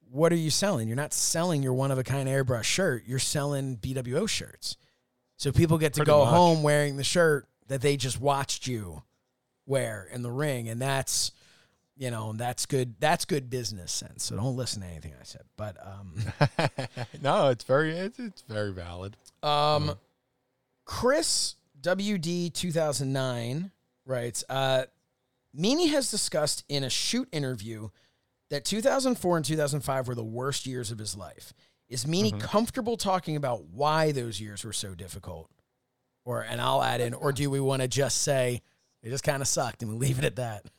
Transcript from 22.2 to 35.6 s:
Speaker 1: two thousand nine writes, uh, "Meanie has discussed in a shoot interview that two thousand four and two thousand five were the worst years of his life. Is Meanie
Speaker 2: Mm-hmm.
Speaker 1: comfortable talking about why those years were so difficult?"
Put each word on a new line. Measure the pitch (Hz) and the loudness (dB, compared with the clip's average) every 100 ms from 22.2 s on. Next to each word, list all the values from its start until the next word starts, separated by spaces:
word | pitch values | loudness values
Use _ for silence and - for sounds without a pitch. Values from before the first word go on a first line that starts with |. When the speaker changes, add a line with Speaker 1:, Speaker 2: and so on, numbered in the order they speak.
| 160 175 175 | 0 -2 -2
Speaker 1:
two | - 180 | -4 -2
thousand | 160 156 127 135 | 0 0 0 -2
nine | 135 131 120 117 135 190 _ _ _ - | -2 -2 -4 -4 -4 -6 _ _ _ -6
writes, | 127 120 113 - | -4 -4 -6 -4
uh, | 131 135 131 131 _ _ _ _ _ _ 143 | 0 2 2 0 _ _ _ _ _ _ -2
"Meanie | 185 294 349 | 2 4 4
has | 294 247 | 2 0
discussed | 208 - 165 151 - - | -2 -2 0 0 -2 -4
in | 143 | -4
a | 135 | -2
shoot | - - 240 262 | -2 0 -2 -2
interview | 156 135 127 104 107 104 _ _ _ _ _ _ | -4 -4 -4 -8 -10 -12 _ _ _ _ _ _
that | 143 | -6
two | - 202 | -2 2
thousand | 240 269 262 247 | 2 2 2 2
four | 180 170 | 2 2
and | 139 | 2
two | 156 | 0
thousand | 147 147 | 0 0
five | - 135 123 | -2 -2 -2
were | |
the | 120 | -4
worst | 113 113 131 135 131 | -4 -4 -4 -4 -6
years | 127 113 | -6 -6
of | 110 | -6
his | 107 95 | -8 -10
life. | 82 - - - _ _ _ | -12 -16 -20 -20 _ _ _
Is | 127 | -6
Meanie | 127 170 214 | 0 2 2
Speaker 2:
Mm-hmm. | 208 | 0
Speaker 1:
comfortable | 104 208 233 - 226 233 | 0 0 0 -2 -4 -2
talking | 202 185 170 151 | 0 0 0 -2
about | 139 117 73 | -2 -4 -6
why | 95 143 156 156 | -2 2 4 2
those | 143 120 98 | 0 -4 -6
years | 107 101 | -8 -10
were | 113 | -8
so | 98 101 | -6 -8
difficult?" | 90 92 101 92 82 80 _ | -10 -12 -12 -12 -14 -16 _